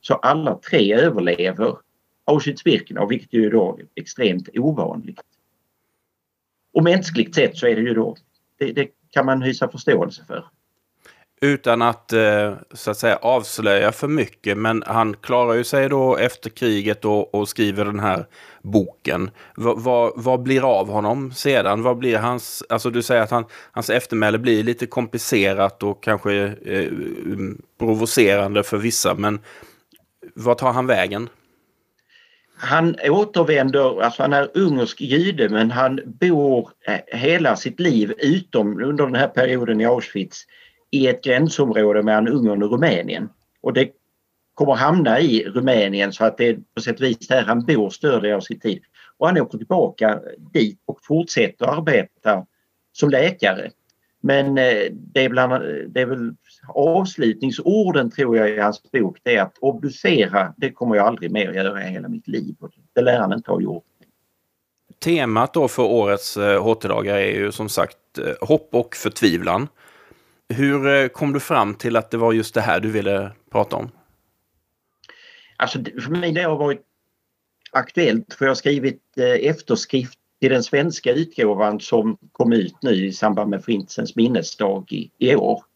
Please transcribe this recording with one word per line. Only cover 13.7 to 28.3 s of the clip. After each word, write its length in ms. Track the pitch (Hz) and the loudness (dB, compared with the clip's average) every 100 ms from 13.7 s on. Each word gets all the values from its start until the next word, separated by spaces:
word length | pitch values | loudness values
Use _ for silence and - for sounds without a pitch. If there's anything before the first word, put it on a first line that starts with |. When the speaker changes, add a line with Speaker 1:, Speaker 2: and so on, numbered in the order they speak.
| 101 104 | 4 2
Speaker 2:
för 160 | 117 143 | 0 -4
mycket, 500 | 151 107 _ - 101 | -2 -4 _ -4 -2
men 240 | 110 113 - | 0 -2 -2
han 280 | 110 110 | -2 0
klarar 400 | 101 - 123 120 | -4 -2 0 2
ju 100 | 117 | 0
sig 240 | 120 143 135 | 0 0 0
då 280 | 139 131 120 | 2 2 2
efter 340 | 120 - - | 0 -2 -16
kriget 540 | - 123 104 104 104 | -4 0 0 -2 -2
och, 300 | 107 104 98 | 0 0 0
och 140 | 104 104 | -4 -4
skriver 360 | - 104 98 | 0 -2 0
den 160 | 104 104 | -2 -2
här 260 | 104 92 - - - - | -2 -2 -6 -18 -20 -18
boken. 680 | - 104 92 - - 90 98 - - - | -6 -4 -4 -8 -6 -4 -4 -10 -20 -6
Va-, 180 | 113 | -4
va-, 380 | 113 120 123 117 - | -4 -2 0 0 -4
vad 260 | 120 127 | -4 -2
blir 380 | 123 135 131 107 | 0 0 2 0
av 80 | 101 | 0
honom 440 | 104 104 131 135 | -2 -2 -4 -6
sedan? 500 | 131 143 131 101 104 | -6 0 0 2 0
Vad 160 | 120 123 | 0 0
blir 200 | 127 110 | 0 0
hans, 440 | 117 123 - - - | 0 -2 -8 -14 -6
alltså 220 | 117 123 | -4 -2
du 120 | 120 | -4
säger 200 | 113 123 | 0 0
att 80 | 107 | 2
han, 140 | 120 113 - - | -2 -4 -16 -14
hans 180 | - 110 | -10 -2
eftermäle 480 | 117 - 113 107 110 | -2 0 0 2 2
blir 240 | 123 110 | 2 2
lite 240 | 113 120 120 | 2 -2 -4
komplicerat 960 | - 113 120 - 120 98 98 98 - | -4 -6 -6 -2 2 2 2 0 0
och 200 | 101 98 | -6 -4
kanske, 320 | - 104 104 101 101 104 | -2 -2 0 0 -2 -6
eh, 280 | - 98 85 - - - - 101 98 - - _ | -6 -4 -2 -4 -8 -8 -8 -6 -8 -10 -18 _
provocerande 840 | 117 110 113 - 104 | -2 0 0 4 4